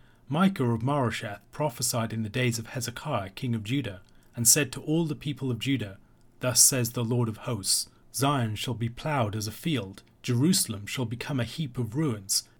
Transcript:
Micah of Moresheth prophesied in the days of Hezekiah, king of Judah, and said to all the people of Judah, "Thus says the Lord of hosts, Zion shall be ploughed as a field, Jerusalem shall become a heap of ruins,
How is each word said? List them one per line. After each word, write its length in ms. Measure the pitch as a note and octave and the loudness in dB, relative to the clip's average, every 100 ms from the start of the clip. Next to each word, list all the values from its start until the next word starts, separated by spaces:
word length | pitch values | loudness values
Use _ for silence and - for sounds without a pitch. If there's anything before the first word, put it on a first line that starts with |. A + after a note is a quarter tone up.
| - - - | -20 -16 -2
Micah 320 | D3+ F#3+ F#3+ | 4 4 4
of 180 | A#2+ A2+ | 2 2
Moresheth 600 | C3 C#3+ A#2 - A2 G2+ - | 2 2 0 -2 -6 -10 -12
prophesied 640 | - D3 - B2 A#2+ A2 | -4 -4 -2 -2 0 -2
in 100 | A2+ | -2
the 60 | G#2+ | -4
days 280 | B2+ B2 A#2 | 0 0 0
of 100 | A2 | -4
Hezekiah, 640 | B2+ A#2+ - D#3 A#2 F#2+ | -6 -6 -8 -4 -4 -4
king 220 | - B2+ | -6 -2
of 120 | A2+ G#2 | -2 0
Judah, 340 | C#3 A2 F2+ - - - | -2 -2 -8 -18 -20 -12
and 140 | - A#2 | 0 4
said 240 | D#3 C#3 | 6 4
to 100 | - | -2
all 200 | D3+ E3 | 0 2
the 100 | D#3+ | 2
people 380 | C3+ D3+ C3 C3 | -2 -4 -4 -2
of 80 | G#2 | -2
Judah, 380 | C3 C3 G2+ F#2+ - - - - | 0 0 -2 -10 -20 -20 -20 -4
"Thus 220 | B2+ - | 2 6
says 300 | - C3 A#2 | 6 6 0
the 120 | B2+ | -2
Lord 240 | A2+ B2 A2+ | 0 2 0
of 80 | G#2 | -2
hosts, 540 | - G#2 F#2+ - - - - - | -6 -4 0 0 -2 -12 -10 0
Zion 400 | C#3 C#3+ A2 G#2 | 2 2 0 -2
shall 180 | - | -4
be 140 | A#2 A#2 | -4 -4
ploughed 480 | - D#3+ C#3+ G#2+ G#2+ | -4 -2 0 0 -2
as 100 | G#2+ | -6
a 60 | |
field, 520 | - C3+ B2+ F#2+ G2 - _ | -4 -2 -2 -4 -12 -20 _
Jerusalem 640 | - A#2+ D#3+ - - G#2 G#2 | 0 4 6 4 2 -4 -6
shall 180 | - | -4
become 380 | A2+ A#2+ - C3+ | -4 -4 -4 -2
a 20 | |
heap 340 | A2+ - C3+ - | -2 -4 -4 -4
of 200 | G#2+ C3+ | -4 0
ruins, 500 | D#3 G#2 F#2+ - - | 0 0 -2 -4 -4